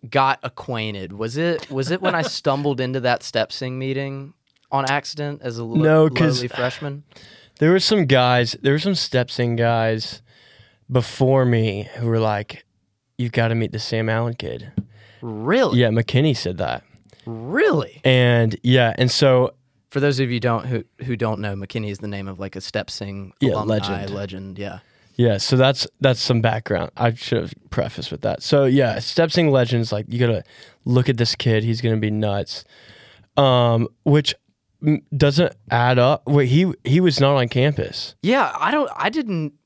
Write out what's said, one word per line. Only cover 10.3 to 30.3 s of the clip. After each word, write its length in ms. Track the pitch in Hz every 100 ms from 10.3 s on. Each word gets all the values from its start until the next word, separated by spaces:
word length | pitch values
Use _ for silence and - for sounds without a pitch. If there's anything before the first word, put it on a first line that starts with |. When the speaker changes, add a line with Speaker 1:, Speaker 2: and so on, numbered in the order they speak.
| _ _ _ - _ _
Speaker 2:
before 540 | 127 120 - 131 135
me 440 | 127 117 110 98 101 -
who 100 | 117
were 100 | 113
like, 460 | 110 104 104 - _ _ _ _ _ _
"You've 160 | 120
gotta 220 | 117 117
meet 160 | 113 110
the 60 | 110
Sam 300 | - 113 110
Allen 260 | 113 117
kid." 380 | 120 73 60 - - - - - -
Speaker 1:
Really? 560 | 120 107 117 226 226 120
Speaker 2:
Yeah, 80 | 120
McKinney 480 | 110 113 127 156 127
said 220 | - 90
that. 240 | 82 60 _ _ - _
Speaker 1:
Really? 760 | - 113 120 214 415 165 110 -
Speaker 2:
And, 520 | - 127 123 120 113 107
yeah, 320 | 123 127 117 -
and 120 | 127
so 440 | - 143 127 123 - _ _ _
Speaker 1:
For 100 | 143
those 180 | 143 131
of 80 | 131
you 100 | 120
don't, 260 | 123 113 131
who, 160 | 120 - _
who 100 | 127 117
don't 220 | 117 107
know, 140 | 104
McKinney 340 | 98 98 117 104
is 80 | 101
the 80 | 104
name 180 | 101 98
of, 100 | 92
like, 160 | 98 95
a 40 |
Step 300 | - 107 101
Sing 420 | - 101 98 95 _
Speaker 2:
Yeah, 120 | 131
Speaker 1:
alumni 220 | 107 107 107
Speaker 2:
legend. 340 | 98 98 101
Speaker 1:
legend, 480 | 98 101 92 95 95
yeah. 220 | 101 92 _ _ _
Speaker 2:
Yeah, 240 | - 120 101
so 180 | - 127
that's, 300 | 131 139 - _
that's 180 | 135 123
some 200 | - 120
background. 480 | 110 113 - 95 82 -
I 180 | 120
should 240 | 117 - 113
have 120 | 82 - _
prefaced 400 | - - - -
with 120 | -
that. 200 | - -
So, 220 | - 147
yeah, 340 | 135 135 123 110
Step 320 | 120 - 165
Sing 200 | 180 160
legends, 400 | 135 120 120 113
like, 140 | 104 110
you 100 | 120
gotta 240 | 120